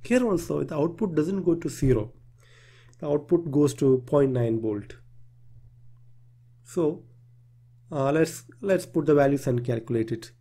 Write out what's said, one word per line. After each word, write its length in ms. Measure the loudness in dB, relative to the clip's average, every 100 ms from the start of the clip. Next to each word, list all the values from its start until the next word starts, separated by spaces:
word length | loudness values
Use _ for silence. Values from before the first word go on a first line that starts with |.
Here 200 | 2 2
also 400 | 2 0 -2 -4
the 120 | -4
output 400 | -2 -2 -2 -2
doesn't 260 | 0 0 0
go 140 | 0
to 120 | 0 -4
zero. 460 | -2 2 2 -2 -14 -20 _ -20 -20 -20 -20 -20 _
The 100 | -4
output 400 | -4 0 0 2
goes 240 | 2 2
to 280 | 2 2 2
point 260 | 2 2 2
nine 300 | 2 0 0
volt. 360 | -2 -6 -8 -20 -20 -20 -20 -20 -20 -20 -20 -20 -20 -20 -20 -20 -20 _ _ _
So, 400 | -8 -2 -2 -4 -16 -20 -20 -20 _ _ _ _ -10
uh, 200 | -2 0
let's, 320 | 2 0 -2 -20 -10
let's 240 | -2 -2
put 220 | 0 -2 4
the 80 |
values 320 | 4 4 2 -2
and 180 | -2
calculate 460 | -2 -6 -2 -4 -2
it. 200 | -6 -10 _